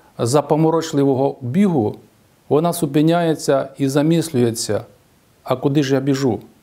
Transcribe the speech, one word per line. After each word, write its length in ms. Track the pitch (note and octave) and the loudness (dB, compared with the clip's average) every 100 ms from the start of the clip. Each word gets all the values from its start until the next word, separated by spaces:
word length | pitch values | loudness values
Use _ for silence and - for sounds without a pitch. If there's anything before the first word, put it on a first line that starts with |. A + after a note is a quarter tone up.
| _ - | _ -6
запоморочливого 1160 | A#2+ D3 C#3+ D#3 D#3+ E3 D#3+ C#3+ C#3 C3 C#3 - | 0 0 2 2 2 0 -2 0 2 2 -2 -4
бігу, 560 | A#2+ D#3 G#3 D#3 A2 - - _ _ _ - | -4 0 2 2 -2 -4 -16 _ _ _ -2
вона 240 | C#3 E3+ | 0 0
зупиняється 960 | D#3+ D3 D3 D#3+ E3+ E3+ D3+ - C#3 - - | -2 -2 2 2 2 0 -2 0 0 -2 -4
і 100 | C3+ | -2
замислюється: 960 | C#3+ D3+ E3 D#3+ B2 A#2+ A2+ - G2+ - _ _ _ _ _ | 0 2 0 0 0 0 -2 -4 -6 -6 _ _ _ _ _
«А 140 | - B2+ | -6 -2
куди 260 | D3 C#3+ | 0 0
ж 120 | C3+ | 0
я 60 | C3+ | 0
біжу?» 400 | C3+ C3+ C#3 G2+ - _ | 0 0 0 -2 -8 _